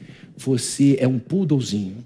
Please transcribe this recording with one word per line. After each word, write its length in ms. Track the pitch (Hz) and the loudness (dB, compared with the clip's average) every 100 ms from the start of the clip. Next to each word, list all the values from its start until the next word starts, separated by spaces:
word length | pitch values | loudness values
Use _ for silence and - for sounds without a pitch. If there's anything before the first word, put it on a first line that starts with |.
| - - - - | -20 -20 -20 -10
Você 600 | 131 127 - - 139 135 | -2 -2 -2 2 4 4
é 80 | 127 | 2
um 120 | 131 | 0
poodlezinho. 800 | - 185 175 143 104 104 95 104 | -2 -2 0 0 0 -4 -4 -8